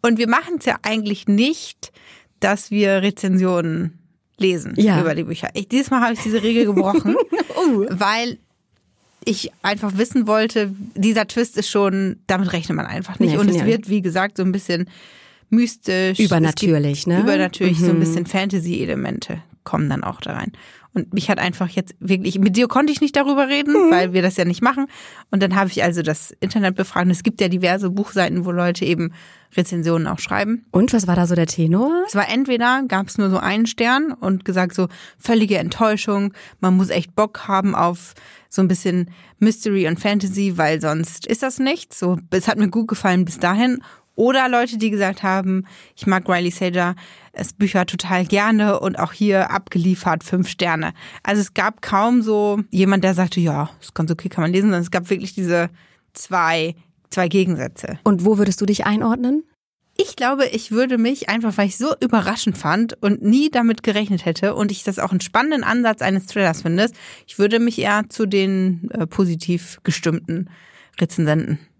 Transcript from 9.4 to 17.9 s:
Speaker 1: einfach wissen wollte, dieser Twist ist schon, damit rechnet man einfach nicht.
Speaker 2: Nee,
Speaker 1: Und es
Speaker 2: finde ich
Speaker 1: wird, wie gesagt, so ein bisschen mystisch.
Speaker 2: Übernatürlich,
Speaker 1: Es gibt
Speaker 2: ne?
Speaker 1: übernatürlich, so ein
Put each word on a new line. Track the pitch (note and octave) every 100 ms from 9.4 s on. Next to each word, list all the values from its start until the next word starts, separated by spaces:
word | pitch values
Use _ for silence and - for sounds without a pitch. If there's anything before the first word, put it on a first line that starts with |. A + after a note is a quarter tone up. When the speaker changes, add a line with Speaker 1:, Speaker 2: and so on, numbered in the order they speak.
| - _
Speaker 1:
einfach | G3+ G#3 G#3 F#3+
wissen | A#3+ C4+ G#3+
wollte, | G#3+ A3 A3 G3+ G3 G3+ -
dieser | G3+ A3 G#3+
Twist | - A#3+ -
ist | -
schon, | G#3 G3 F#3+ F#3+ - -
damit | F#3 F#3+
rechnet | F3 D#3+ D#3
man | -
einfach | - F#3 F#3
nicht. | F3+
Speaker 2:
Nee, | D#3
Speaker 1:
Und | G3+
es | F3
Speaker 2:
finde | G#3+
ich | A3+
Speaker 1:
wird, | G#3
wie | G#3
gesagt, | F#3 F3 G3 -
so |
ein | F#3+
bisschen | F#3+ - E3+ F3 - - - - _ _
mystisch. | A3 A#3+ - - F#3 F#3 F#3
Speaker 2:
Übernatürlich, | G#3 E3+ D#3+ D3+ - D#3 C#3+ C#3+
Speaker 1:
Es | -
gibt | F3
Speaker 2:
ne? |
Speaker 1:
übernatürlich, | G#3+ F#3+ F#3 - F#3 E3
so |
ein | F3